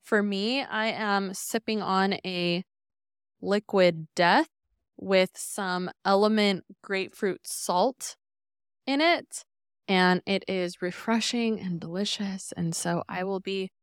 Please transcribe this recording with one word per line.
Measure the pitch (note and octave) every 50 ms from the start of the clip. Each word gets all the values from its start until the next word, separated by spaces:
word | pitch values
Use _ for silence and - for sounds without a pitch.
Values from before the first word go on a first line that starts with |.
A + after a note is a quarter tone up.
| _
For | - - G#3 G3+
me, | G#3 G3+ F#3+ G3 A3 B3+ C#4 C#4
I | - - A3 G#3+
am | A3+ G3 - A3 G#3 G3+ G3 G3 F#3+ F#3+
sipping | - - - - A3+ _ - A3 G#3+
on | F#3 - F#3+ F#3+ F#3+ G3 G3 - _
a | F#3 F#3 F3+ F3 F3 E3+ F3 F#3+ _ _ _ _ _ _ _ _ _ _ _ _ _ _ _
Liquid | - F#3 G3 G#3 G#3 _ - G3 F#3 F3+ E3+ D#3+ D#3+ - _
Death | - F3 E3+ F#3 B3 E4 - _ _ _ _ _ _ _ _ _
with | - - F#3+ G3 F#3+ F#3 F3+ _
some | - - - - - G3+ F#3 F3+ F3+ F3+ F3+ - _ _
Element | F#3+ G3 G3 G#3 G#3+ A3 G#3+ G#3 G3+ G3 F3+ - _ G3+ _ -
grapefruit | - G3+ F#3+ F#3+ - _ - - G3 F3+ - _
salt | - - - - - F3 F3+ F#3+ B3 C4 _ - - - _ _ _ _ _ _ _ _ _ _ _ _ _ _ -
in | C4+ C4+
it, | D#4 E4+ F4 D4 - _ - - - _ _ _ _ _ _ _ _
and | - G3 F#3 F#3 F3+ F3+ F3+ -
it | - G3 F#3 - -
is | F#3+ F#3+ F3+ F3 F3+ - -
refreshing | F3+ F3+ - - - A3+ A#3 A3 - - A#3+ A#3 A3+ A3 G3+
and | - F#3+ F3 E3
delicious, | D#3+ D#3+ E3 F#3 G#3 G3+ - - G#3 G3 F#3+ F#3+ - - -
and | - F3 E3 E3
so | - - E3+ E3+ F3 - -
I | - F3+ F#3
will | F#3+ G3 F#3+
be | F#3+ - G3 F#3+ F#3+ F#3+ _ _